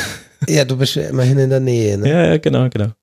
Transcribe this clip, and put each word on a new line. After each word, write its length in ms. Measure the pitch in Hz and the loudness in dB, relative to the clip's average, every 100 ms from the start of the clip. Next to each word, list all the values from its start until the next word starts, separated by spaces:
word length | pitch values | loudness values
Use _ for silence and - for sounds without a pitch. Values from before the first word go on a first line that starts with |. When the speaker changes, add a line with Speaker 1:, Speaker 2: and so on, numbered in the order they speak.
| - - - _ 143 | -2 -10 -18 _ -2
Speaker 1:
ja, 160 | 156 131 | 0 0
du 100 | 131 | 0
bist 200 | 135 156 | -2 -2
ja 80 | |
immerhin 340 | 151 131 127 139 | -4 0 2 2
in 100 | 131 | 2
der 120 | 135 | 0
Nähe, 360 | 131 120 107 101 | 0 0 0 0
ne? 120 | 113 | 0
Speaker 2:
<laughs> 20 | |
Ja, 160 | 170 160 | 2 2
ja, 100 | 160 | 2
genau, 300 | 156 127 127 | 0 0 0
genau. 200 | 104 104 - | -2 -4 -6